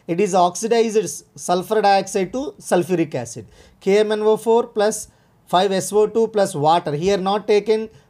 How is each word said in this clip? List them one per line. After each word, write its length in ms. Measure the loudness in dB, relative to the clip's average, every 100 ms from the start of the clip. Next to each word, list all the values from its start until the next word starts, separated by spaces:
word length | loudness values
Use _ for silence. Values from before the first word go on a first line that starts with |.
| -6
it 140 | -2
is 160 | 2 2
oxidized 640 | 2 0 0 0 2 0
s-, 260 | -2 -6 -18 -10
sulfur 460 | -4 -2 0 2
dioxide 500 | 4 2 0 -4 -4
to 200 | -6 -8 -10
sulfuric 560 | -2 0 0 -2 -2 -6
acid. 320 | -10 -14 -18 -20 -20 _
K 180 | 0 2
M 100 | 2
N 100 | 0
O 160 | 0 0
four 300 | 2 0 0
plus 400 | -2 -2 -2 -10 _ _ _ -2
five 240 | 0 2
S 200 | -2 0
O 140 | 0 2
two 220 | 0 0
plus 260 | 0 -2
water. 400 | 0 2 2 0
Here 240 | -4 -2 0
not 300 | -2 -2 0
taken, 420 | 0 0 -2 -4 -14